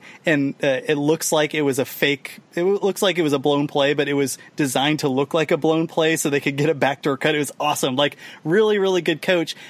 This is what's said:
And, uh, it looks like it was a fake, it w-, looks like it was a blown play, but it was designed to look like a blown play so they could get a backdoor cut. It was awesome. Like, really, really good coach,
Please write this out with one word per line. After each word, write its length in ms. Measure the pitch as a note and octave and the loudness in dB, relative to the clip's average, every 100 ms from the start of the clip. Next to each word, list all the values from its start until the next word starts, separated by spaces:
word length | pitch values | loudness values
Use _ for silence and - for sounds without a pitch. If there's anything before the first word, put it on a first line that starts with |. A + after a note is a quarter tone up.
| - - | -8 -6
And, 300 | F3 D3 C#3 - | 0 0 0 -2
uh, 160 | C#3+ B2+ B2+ | -2 0 0
it 80 | |
looks 380 | D3 D3 D#3+ - | 0 0 0 0
like 200 | D#3+ D3+ | 0 0
it 100 | D#3 | 0
was 160 | C#3+ B2+ | 0 0
a 60 | |
fake, 540 | B2 - D3 C#3+ - - - | -4 0 0 0 -6 -20 -10
it 60 | E3+ | -2
w-, 160 | F3+ G3+ | 0 0
looks 240 | G3 F#3 | -2 0
like 160 | G3 E3+ | 0 2
it 60 | |
was 100 | D3+ | 0
a 60 | C#3 | 2
blown 260 | C#3+ C#3+ D3 | 2 0 0
play, 260 | D3 C#3 | 0 2
but 120 | D3 C#3+ | 2 0
it 60 | |
was 240 | C#3+ C3+ - - | 0 -2 -6 -8
designed 440 | - C#3 C3 C#3+ D3+ | -4 0 2 0 0
to 100 | D3 | 0
look 240 | C3 C#3 | 0 0
like 160 | E3 D3+ | 0 0
a 80 | E3 | 2
blown 300 | D#3 D#3+ E3 | 2 0 0
play 280 | - D#3+ | 0 0
so 140 | D#3+ D#3 | 0 0
they 100 | C#3+ | -2
could 180 | C#3+ C#3 | -2 0
get 120 | D3+ | 0
a 60 | |
backdoor 420 | D3 C3 C#3+ D#3 C3+ | 0 -2 0 -2 0
cut. 160 | D#3 | 0
It 60 | D3+ | 0
was 120 | C#3 - | -4 -4
awesome. 360 | D3 D3 C#3+ | -4 -2 -2
Like, 220 | B2+ C#3+ - - - | 0 0 -2 -16 -10
really, 340 | D3+ G3 G#3+ G#3 | 0 2 2 2
really 240 | F#3+ F#3 | 2 0
good 180 | E3 D#3 | 0 -2
coach, 340 | - F3+ D#3+ - | 0 0 0 -8